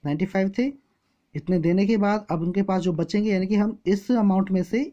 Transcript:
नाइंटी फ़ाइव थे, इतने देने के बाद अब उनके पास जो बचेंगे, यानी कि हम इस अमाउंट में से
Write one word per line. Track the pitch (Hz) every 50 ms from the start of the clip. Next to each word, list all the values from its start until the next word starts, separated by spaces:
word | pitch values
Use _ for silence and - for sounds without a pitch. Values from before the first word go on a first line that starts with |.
| -
नाइंटी | 147 147 156 185
फ़ाइव | 190 - 190 190 196 196 -
थे, | 247 277 277 - _ _ _ _ _ _ _ _ _ _ _
इतने | 151 139 175 185 180
देने | 156 170 175 190 202
के | 202 226
बाद | 208 202 202 208 214 214 -
अब | 160 165
उनके | 165 180 175 196
पास | 196 196 190 185
जो | 170 185
बचेंगे, | 170 156 170 165 - 208 208 220
यानी | 202 185 185
कि | 190 214
हम | 202 208 220 226 - _
इस | 180 202 196 - -
अमाउंट | 247 233 214 202 190 190 190 196
में | 190 185
से | 175 - - 233 285 -